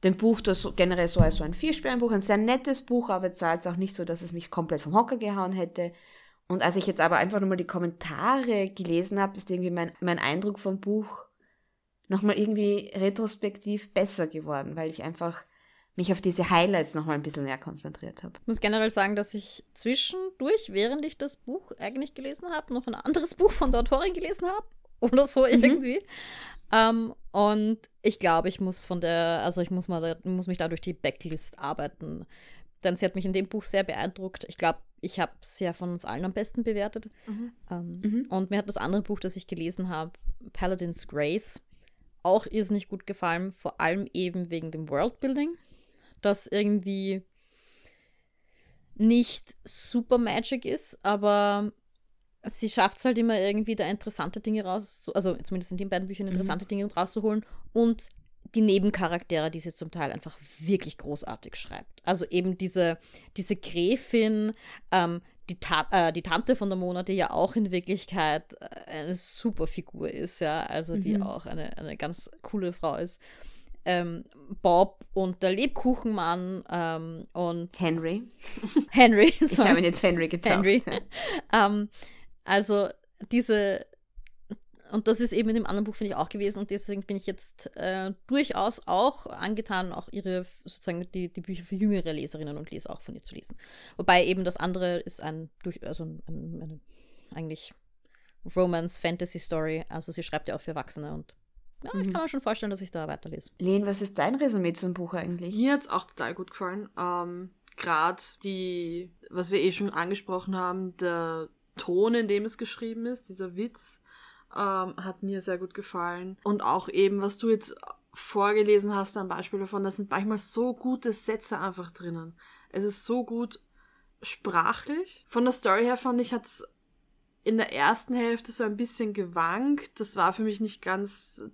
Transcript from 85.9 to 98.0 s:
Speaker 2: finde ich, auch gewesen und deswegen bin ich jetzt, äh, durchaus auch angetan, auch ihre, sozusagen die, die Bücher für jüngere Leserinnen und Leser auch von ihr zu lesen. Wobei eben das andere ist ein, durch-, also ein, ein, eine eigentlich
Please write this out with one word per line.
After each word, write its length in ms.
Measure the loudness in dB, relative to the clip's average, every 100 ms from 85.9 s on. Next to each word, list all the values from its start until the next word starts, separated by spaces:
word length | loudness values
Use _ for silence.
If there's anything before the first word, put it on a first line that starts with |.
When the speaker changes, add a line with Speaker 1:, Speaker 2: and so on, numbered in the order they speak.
| -4
Speaker 2:
finde 160 | -4
ich, 40 | -2
auch 120 | -4
gewesen 300 | -2 -4 -4
und 100 | -6
deswegen 320 | -6 -4 -6
bin 140 | -4 -6
ich 100 | -6
jetzt, 440 | -8 -10 -14 -16 -6
äh, 360 | -4 -2 -4 -8 -2
durchaus 520 | 0 2 0 0 -2 0
auch 400 | 4 4 2 -12
angetan, 640 | -6 -4 -4 -2 -2 -2
auch 160 | -6 -8
ihre, 340 | -6 -4 -4 -4 -14
sozusagen 400 | -16 -8 -6 -4 -6
die, 200 | -6 -6
die 80 | -8
Bücher 240 | -8 -8
für 100 | -6 0
jüngere 360 | 2 2 0
Leserinnen 440 | -4 -6 -8 -8 -8
und 140 | -10
Leser 180 | -12 -10
auch 120 | -12
von 120 | -12 -14
ihr 60 |
zu 120 | -14 -16
lesen. 200 | -14 -16 -16 -20 -20 -4
Wobei 280 | 8 8 8
eben 180 | 4
das 120 | 0 -2
andere 420 | -2 0 -2 -2
ist 220 | -6 -8
ein, 280 | -8 -8 -12 _
durch-, 180 | -10 -8
also 200 | -8 -8
ein, 180 | -8 -10 -8
ein, 320 | -8 -8 -10
eine 180 | -10 -14 -18 -20 -20 -20 -16
eigentlich 380 | -12 -10 -10 -14 -20 _ _